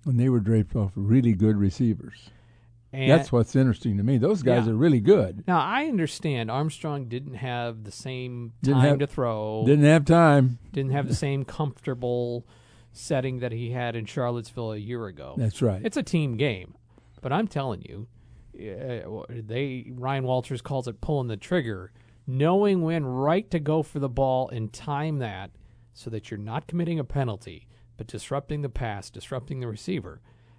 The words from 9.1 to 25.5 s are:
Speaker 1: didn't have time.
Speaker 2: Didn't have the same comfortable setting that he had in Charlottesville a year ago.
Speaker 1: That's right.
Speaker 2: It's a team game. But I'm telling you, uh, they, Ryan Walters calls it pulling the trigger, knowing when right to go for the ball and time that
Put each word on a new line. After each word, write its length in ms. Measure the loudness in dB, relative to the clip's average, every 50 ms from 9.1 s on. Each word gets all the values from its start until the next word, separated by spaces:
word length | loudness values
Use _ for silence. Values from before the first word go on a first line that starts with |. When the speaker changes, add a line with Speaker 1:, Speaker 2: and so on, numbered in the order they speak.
| -2 -2 -2 -2 -2 -4 -4 -4 -4 0 4
Speaker 1:
didn't 180 | 6 6 8 8
have 220 | 8 8 8 6
time. 540 | 6 6 8 8 8 8 8 6 4 2 -4 -10 -8
Speaker 2:
Didn't 200 | -6 -4 -2 0 0
have 160 | -2 0 -2
the 60 | -2
same 280 | -2 -2 -2 -2 -4 -4
comfortable 1040 | -6 -4 -4 -4 -4 -6 -6 -8 -8 -6 -4 -4 -2 -2 -2 -2 -2 -4 -6 -8 _ _ _ _ _ _ -20 -20 _ -20
setting 460 | -14 -6 -2 -2 -2 -2 -2 -4 -4
that 120 | -6 -6
he 200 | -4 -6 -6 -6
had 260 | -4 -4 -4 -4 -4
in 80 | -6 -8
Charlottesville 680 | -6 -4 -2 -2 -2 -2 -4 -6 -8 -10 -8 -8 -6
a 60 | -6
year 300 | -8 -8 -8 -8 -8 -8
ago. 280 | -10 -12 -14 -16 -10 -4
Speaker 1:
That's 240 | -2 -2 -2 0 2
right. 200 | 0 0 0 0 -4
Speaker 2:
It's 140 | -4 -4
a 60 | -4 -2
team 340 | 0 0 0 0 0 -2
game. 380 | -2 -2 -2 -2 -4 -8 -14 -18 -20 _ _ _ _ _ _ -18 -12
But 120 | -6 -2 -2
I'm 140 | -2 -2 -2
telling 320 | -4 -4 -4 -4 -6 -8
you, 260 | -10 -14 -14 -14 -14 -16 -18 -20 -20 -20 -20 -20 -20 -20 -18
uh, 680 | -14 -14 -12 -12 -10 -8 -8 -8 -8 -10 -10 -12 -12 -12 -12
they, 600 | -12 -12 -10 -8 -6 -4 -4 -4 -6 -8 -10 -12 -12
Ryan 300 | -8 -6 -4 -4 -2 -2
Walters 380 | 0 0 -2 -2 -4 -8 -8
calls 260 | -6 -6 -6 -6 -6
it 140 | -6 -8 -6
pulling 260 | -4 -2 -2 -2 -2
the 80 | -4 -6
trigger, 560 | -8 -4 -2 -2 -2 0 -2 -6 -8 -10 -14 -18 -20 -20 _ _ _ _
knowing 560 | -6 -2 0 2 4 4 4 4 4 4 2
when 240 | 2 0 0 -2 -2
right 460 | -2 -2 0 2 2 2 2 0 -2
to 80 | -4 -2
go 240 | 0 0 0 0 0
for 160 | -2 -4 -4
the 80 | -4
ball 400 | -2 0 0 2 2 2 0 0
and 240 | -2 -4 -6 -6 -6
time 480 | -8 -10 -8 -6 -4 -4 -2 -2 -2 -2
that 320 | -4 -6 -6 -10 -12 -14